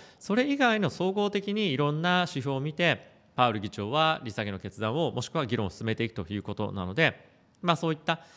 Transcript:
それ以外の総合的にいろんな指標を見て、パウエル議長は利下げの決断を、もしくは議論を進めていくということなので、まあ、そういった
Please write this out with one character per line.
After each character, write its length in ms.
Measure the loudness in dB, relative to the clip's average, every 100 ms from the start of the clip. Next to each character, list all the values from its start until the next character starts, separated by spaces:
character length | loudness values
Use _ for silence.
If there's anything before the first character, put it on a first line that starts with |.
| -18 -16
そ 160 | -2
れ 140 | 0 2
以 80 | 4
外 240 | 4 4
の 100 | 0
総 220 | 0 0
合 180 | 2 0
的 240 | 0 -2
に 180 | 0 0
い 40 | 2
ろ 160 | 2
ん 100 | 2
な 180 | 2 2
指 200 | 0 -2
標 120 | -2
を 80 | -2
見 120 | -4
て、 400 | 2 2 2 -4 -20 _ 2
パ 120 | 2
ウ 20 |
エ 20 |
ル 60 | 2
議 80 | -4
長 220 | -4 -2
は 300 | 2 2 2
利 80 | -4
下 140 | -4
げ 80 | -4
の 80 | -4
決 200 | -8 -4
断 140 | -2 0
を、 140 | 0
も 100 | -2
し 80 | -4
く 80 | -2
は 80 |
議 120 | 0 0
論 100 | -2
を 40 |
進 160 | -2 -4
め 80 |
て 100 | -2
い 40 | -2
く 60 |
と 180 | -4 -4
い 60 | -6
う 40 |
こ 120 | -4
と 180 | -4 -4
な 140 | -4 -4
の 80 |
で、 340 | 2 2 0 -20 _ _ _
ま 140 | 0
あ、 20 | 0
そ 120 | 0
う 40 |
い 40 | -2
っ 20 |
た 220 | -2 -4 -6